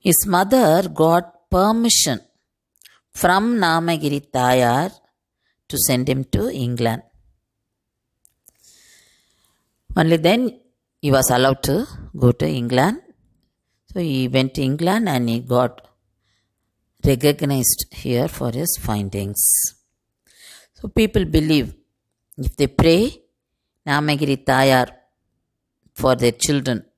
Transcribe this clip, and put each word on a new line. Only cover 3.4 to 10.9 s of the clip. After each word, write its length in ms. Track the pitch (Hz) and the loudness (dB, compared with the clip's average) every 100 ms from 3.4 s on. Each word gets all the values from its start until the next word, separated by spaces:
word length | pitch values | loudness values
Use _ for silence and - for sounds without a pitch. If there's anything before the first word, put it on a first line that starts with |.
| 226 240 | 0 0
Namagiri 580 | 175 165 170 160 147 143 - | 0 0 -2 -2 -2 -4 -6
Tayar 640 | 127 123 127 120 123 180 - _ _ _ _ _ _ _ | -2 2 2 2 0 -2 -8 _ _ _ _ _ _ _
to 100 | 135 | -6
send 320 | - 127 135 | -2 -2 -2
him 140 | 131 | -4
to 260 | 131 - 226 | -2 -2 -2
England. 520 | 135 123 123 117 117 _ _ _ _ _ _ _ _ _ _ _ _ _ _ _ _ _ _ _ _ _ _ _ _ _ _ _ _ _ 180 | -4 -6 -2 -2 -2 _ _ _ _ _ _ _ _ _ _ _ _ _ _ _ _ _ _ _ _ _ _ _ _ _ _ _ _ _ 0
Only 220 | 160 165 | 2 4
then 240 | 160 233 254 - _ _ _ | 2 2 0 -6 _ _ _